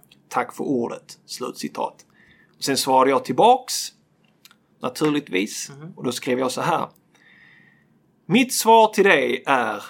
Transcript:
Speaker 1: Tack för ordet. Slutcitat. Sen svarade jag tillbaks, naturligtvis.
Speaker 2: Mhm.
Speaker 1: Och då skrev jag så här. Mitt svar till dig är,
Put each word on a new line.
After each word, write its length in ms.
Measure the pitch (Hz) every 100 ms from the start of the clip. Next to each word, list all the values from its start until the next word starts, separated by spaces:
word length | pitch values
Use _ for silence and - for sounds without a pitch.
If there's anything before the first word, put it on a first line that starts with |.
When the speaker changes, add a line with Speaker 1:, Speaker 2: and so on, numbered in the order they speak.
| _ _ -
Speaker 1:
Tack 260 | - - -
för 80 |
ordet. 540 | - 127 117 - - - -
Slutcitat. 800 | - 127 - - - - - _ _ _ _ _ -
Sen 160 | - 131
svarade 340 | 139 131 135
jag 140 | 131
tillbaks, 500 | 131 127 220 254 - - - _ _ _ _ _ - _ _ _
naturligtvis. 880 | 127 - 156 147 - 185 214 - -
Speaker 2:
Mhm. 220 | 139 160 -
Speaker 1:
Och 80 |
då 80 | 131
skrev 260 | 120 135 123
jag 140 | 127
så 80 | -
här. 260 | 165 156 - _ _ _ _ _ _ _ _ _ _ _ _ _ -
Mitt 280 | 220 254
svar 320 | - 220 226 220
till 160 | 214
dig 380 | 196 151 123 120 -
är, 360 | 131 110 101